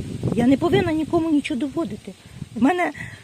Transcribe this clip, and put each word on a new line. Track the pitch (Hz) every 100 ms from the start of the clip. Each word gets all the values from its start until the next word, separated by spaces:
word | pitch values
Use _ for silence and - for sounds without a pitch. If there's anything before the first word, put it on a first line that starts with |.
| - - - 208
Я | 240
не | 269
повинна | 339 392 359
нікому | 311 311 339 330
нічого | 294 - 247
доводити. | 277 285 277 214 - 180 - - -
В | 247
мене | 254 359 320 - - -